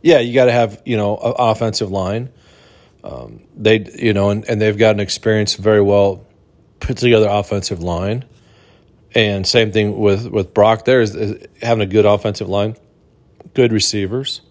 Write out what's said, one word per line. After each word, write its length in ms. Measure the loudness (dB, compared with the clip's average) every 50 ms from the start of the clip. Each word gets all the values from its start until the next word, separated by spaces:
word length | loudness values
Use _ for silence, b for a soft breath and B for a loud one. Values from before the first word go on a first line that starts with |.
| 4
Yeah, 160 | 6 4 4
you 160 | 4 2 2
gotta 160 | 2 2 4
have, 320 | 4 2 0 0 -4 -10 _
you 120 | -4 -2
know, 200 | -2 0 -2 -4
a, 140 | -2 -4 -4
offensive 580 | -2 0 0 0 0 0 -2 -4 -4 -4 -6 -4
line. 400 | -4 -4 -4 -4 -4 -6 -8 -10 b b b b b b b b b b b b b b -18
Um, 380 | -16 -14 -14 -16 -18 -20 -20 _ _ _
they, 320 | -2 2 2 2 2 0 -8 -12
you 160 | -4 -2 0 2
know, 160 | 2 2 0
and, 180 | 0 -2 -4
and 140 | -4 -4 0
they've 160 | 0 0 2
got 160 | 4 2 2 4
an 60 | 2
experienced, 580 | -2 -4 -6 -4 -2 0 0 0 0 -2 -4
very 240 | -2 0 2 4 4
well 460 | 4 4 4 4 2 2 0 -4 -14 _ _ _ _ _ _ _ _ _ _ _
put 180 | -8 -8 -6
together 300 | -2 2 4 4 4 4
offensive 540 | 2 0 -2 -2 -4 -6 -6 -6 -8 -8 -6
line. 420 | -6 -6 -4 -4 -4 -6 -6 -6 -10 _ b b b b b b b b b b b b b _ _ _ -2
And 320 | 0 0 0 -2 -4 -4
same 240 | 0 0 0 0 0
thing 260 | 0 -2 -2 -2 -2
with, 300 | 0 0 0 0 0 -4
with 260 | -4 -4 -4 -4 -2 _
Brock 320 | 4 4 4 4 2 0
there 160 | 0 2 2
is, 140 | 2 0 -2
is 320 | -6 -8 -8 -8 -10 -14 -20 _ _
having 220 | -4 -2 -2 -2
a 60 | -2
good 180 | 0 2 2 4
offensive 420 | 4 4 2 0 -6 -6 -6 -6
line, 300 | -4 -2 -2 -2 -4 -6 _ _ _ _ _ _ _ _ _ _ _ _ _ -20 -10 _
good 180 | 2 2 2 2
receivers. 680 | 0 0 -2 -2 -4 -6 -4 -6 -8 -8 -8 -12 -12 _ _